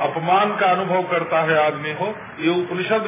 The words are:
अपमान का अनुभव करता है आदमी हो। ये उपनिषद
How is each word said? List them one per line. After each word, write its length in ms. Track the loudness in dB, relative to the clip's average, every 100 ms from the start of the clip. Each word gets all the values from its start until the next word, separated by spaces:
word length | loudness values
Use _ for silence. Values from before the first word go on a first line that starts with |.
अपमान 560 | -4 -2 2 2 2 2
का 120 | 2
अनुभव 360 | 2 0 0
करता 380 | 0 -2 0 0
है 240 | 2 4 2
आदमी 260 | 0 -6
हो। 240 | -6 -6 -6 -12 -4
ये 240 | 0 0
उपनिषद 380 | 0 -2 0 0